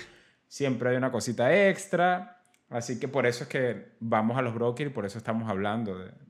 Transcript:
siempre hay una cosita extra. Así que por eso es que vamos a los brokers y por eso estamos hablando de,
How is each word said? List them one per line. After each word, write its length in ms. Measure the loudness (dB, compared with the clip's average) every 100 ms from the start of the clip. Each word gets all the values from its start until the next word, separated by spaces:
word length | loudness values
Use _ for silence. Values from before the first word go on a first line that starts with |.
| -10 -20 _ _ _
siempre 440 | -2 0 2 2
hay 60 | 2
una 140 | 2
cosita 400 | 0 -2 2 4 6 6
extra. 760 | 2 -2 2 2 0 -4 -18 _ _ _
Así 320 | -8 -6 -6
que 80 | -2
por 180 | 2 2
eso 180 | 0
es 40 | -2
que 440 | -2 -2 -2 -10 _
vamos 360 | 0 2 2 0
a 60 |
los 100 | -2
brokers 380 | 0 -2 -2 -4
y 20 |
por 140 | -4 -6
eso 100 | -6
estamos 320 | -4 -2 -2
hablando 500 | -2 -2 -2 -4 -6
de, 140 | -12 -18 -12